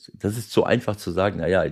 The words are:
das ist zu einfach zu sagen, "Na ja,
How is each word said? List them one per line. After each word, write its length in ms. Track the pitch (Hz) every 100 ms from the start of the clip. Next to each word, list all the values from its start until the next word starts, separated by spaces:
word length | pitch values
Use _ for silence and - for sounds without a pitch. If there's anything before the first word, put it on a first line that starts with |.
| -
das 240 | - 104 117
ist 140 | -
zu 140 | - -
einfach 320 | 120 - 98
zu 120 | -
sagen, 280 | 87 101 90
"Na 80 | 80
ja, 180 | 92 80